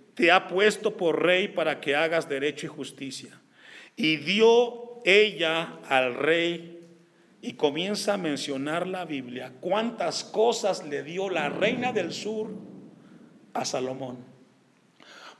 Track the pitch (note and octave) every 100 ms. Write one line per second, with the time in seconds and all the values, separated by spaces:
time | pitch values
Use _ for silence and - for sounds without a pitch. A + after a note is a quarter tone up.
0 | - - E3 F#3 - F3+ G#3 G#3 A3 -
1 | F3 - E3 F3+ G3 - D#3 C#3+ D3+ C#3+
2 | D#3+ E3 C#3+ C#3 D3 C#3+ D3 - C3 -
3 | C3+ C3 - - _ _ - - - -
4 | D#3 D#3 C#3+ G3+ A3+ A3+ A#3+ - - -
5 | F3+ G3+ G#3+ D#3+ D#3+ E3 E3+ - - C3+
6 | B2+ B2 D3 E3 E3+ E3+ E3+ - - -
7 | _ _ _ _ - - D3+ C#3 F#3 G#3
8 | G#3+ G3+ E3 C#3 - C3+ C3+ E3 F3+ F#3
9 | E3+ C#3+ B2 B2 B2+ - F3 G3+ A#3 A#3
10 | F3 - - G#3+ A3+ A3+ G3+ F3+ D#3 C#3+
11 | C#3 E3+ G3 E3+ D3 E3 G3 B3 B3 G#3
12 | E3+ - G#3 A3 A3 - - - - -
13 | - - - - _ - - C#3 B2+ C3+
14 | C3 B2 B2 - _ _ _ _ _ _
15 | - - - -